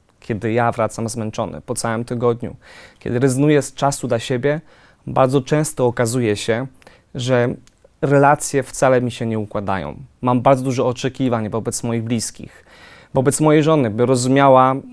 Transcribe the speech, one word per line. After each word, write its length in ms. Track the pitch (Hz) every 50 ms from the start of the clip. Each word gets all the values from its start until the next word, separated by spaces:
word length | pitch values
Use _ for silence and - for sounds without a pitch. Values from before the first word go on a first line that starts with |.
| _ _ _ _
Kiedy 320 | _ - 117 98 110 113 110
ja 200 | 117 120 117 110
wracam 360 | - 110 107 - - 113 113
zmęczony 520 | 113 117 110 110 - - 113 90 80 78
po 140 | - - 123
całym 300 | - - 120 113 113 120
tygodniu, 520 | - 127 120 123 120 117 120 - 95 - - _ - - - - - _ _
kiedy 200 | - - 113 123
rezygnuję 440 | 127 139 123 131 143 151 151 147 131
z 120 | - -
czasu 340 | - 139 139 143 - - 123
dla 100 | 120 117
siebie, 420 | - - 135 123 120 143 147 156 156 _ - _ - _ _ _ -
bardzo 340 | 131 127 131 135 131 131 143 131
często 440 | - 151 151 156 151 - - 131
okazuje 500 | 120 120 123 123 113 117 131 120 107 104
się, 300 | 104 - - 110 117 135 131 - - - - - _ _ _ -
że 400 | - 123 123 131 123 120 127 - - - _ _ _ _ _ _ _
relacje 600 | - 139 143 143 139 139 151 147 - - - 139 127
wcale 380 | - - - - 135 131 123
mi 100 | 123 123
się 160 | 117 - 123
nie 120 | 113 113 110
układają. 580 | 107 101 - 107 101 95 98 95 76 73 73 - 135 - _ _ -
Mam 200 | 127 123 127 113
bardzo 220 | 131 139 127 127
dużo 220 | 135 123 123 120
oczekiwań 600 | 123 120 - - 131 - - 139 127 117 113 110 104
wobec 340 | 113 113 98 123 113 - -
moich 200 | 120 117 117 110
bliskich, 600 | 113 123 113 101 - - - - - - - - _ - - - - - - - _ -
wobec 260 | 135 127 143 135 -
mojej 220 | 156 156 151 156 147
żony, 280 | 156 160 151 131 113
by 160 | 101 110 120
rozumiała, 680 | 117 135 123 123 127 131 139 139 139 131 127 131 131 131 135 - -